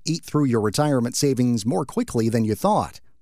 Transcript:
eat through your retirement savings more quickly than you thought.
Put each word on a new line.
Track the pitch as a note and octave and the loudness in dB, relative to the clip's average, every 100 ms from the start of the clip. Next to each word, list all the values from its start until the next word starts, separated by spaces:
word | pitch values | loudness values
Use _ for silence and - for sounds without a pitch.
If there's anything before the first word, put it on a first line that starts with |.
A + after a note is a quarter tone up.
| D3+ | -6
eat | D#3+ | -6
through | - D3+ C#3 | -2 0 2
your | A#2 | 2
retirement | G#2 G2+ D3+ C3 A#2+ - | 0 2 2 2 0 0
savings | C#3+ B2+ B2 A#2 G#2+ | 0 2 2 0 0
more | F3+ | -2
quickly | C#3+ - B3 A#2+ A2+ | -2 -4 -2 0 0
than | A#2 A2 | 2 0
you | |
thought. | G#2 G3 F#3+ F2+ - - - | 0 0 0 -2 -8 -20 -20